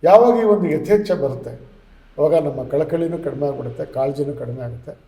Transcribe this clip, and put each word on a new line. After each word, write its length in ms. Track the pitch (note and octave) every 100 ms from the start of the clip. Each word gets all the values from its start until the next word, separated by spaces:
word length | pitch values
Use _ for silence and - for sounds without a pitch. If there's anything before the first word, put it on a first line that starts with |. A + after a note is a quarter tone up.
ಯಾವಾಗ 360 | D3+ G#3 A#3+ A#3+
ಈ 20 |
ಒಂದು 240 | A3 G#3 F3
ಯಥೇಚ್ಛ 460 | D#3 - G#3 G#3
ಬರುತ್ತೆ, 380 | F3 C#3 B2 - - - - _ - _ -
ಅವಾಗ 160 | D3+
ನಮ್ಮ 340 | E3 D3 C3 B2+
ಕಳಕಳಿನೂ 500 | C#3+ D#3 E3 E3+ E3+
ಕಡಿಮೆ 280 | D#3 C#3 C#3+
ಆಗ್ಬಿಡುತ್ತೆ, 380 | C#3 A#2+ -
ಕಾಳಜಿನೂ 480 | - C3+ C3+ C#3 C#3+
ಕಡಿಮೆ 300 | C#3+ A#2+ B2+
ಆಗುತ್ತೆ 360 | A#2+ A#2+ - C#3